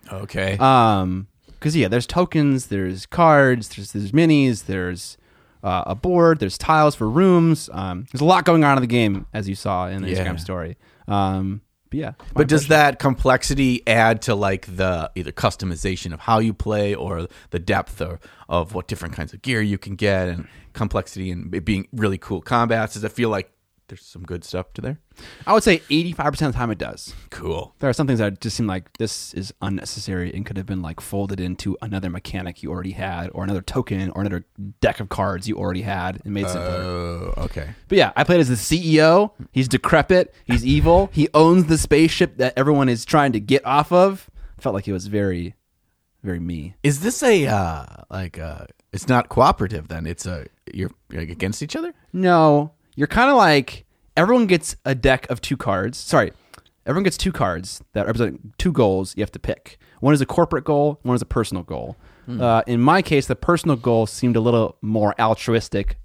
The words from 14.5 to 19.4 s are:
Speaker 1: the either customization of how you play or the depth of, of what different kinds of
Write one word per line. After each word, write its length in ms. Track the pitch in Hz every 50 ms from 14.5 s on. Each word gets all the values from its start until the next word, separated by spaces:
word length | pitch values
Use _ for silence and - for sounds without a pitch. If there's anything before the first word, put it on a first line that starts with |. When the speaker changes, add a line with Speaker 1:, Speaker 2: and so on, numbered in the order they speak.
| 95 92 - - 90 92
Speaker 1:
the 340 | 95 92 90 85 78 - -
either 180 | 92 87 69 -
customization 800 | - - 113 - - 98 95 85 78 - 98 92 - - 90 80
of 80 | 76
how 180 | - - 113 110
you 140 | 113 113 101
play 420 | - - 110 107 104 101 101 101
or 320 | 60 65 92 95 82 87 - - - - _
the 100 | - 90
depth 420 | 82 - 101 92 90 - - -
of, 180 | 80 82 85 80 _ - - - - -
of 260 | - 87 82 82 104
what 140 | 90 90 -
different 260 | - - 87 82 69
kinds 200 | - 80 82 -
of 80 | 95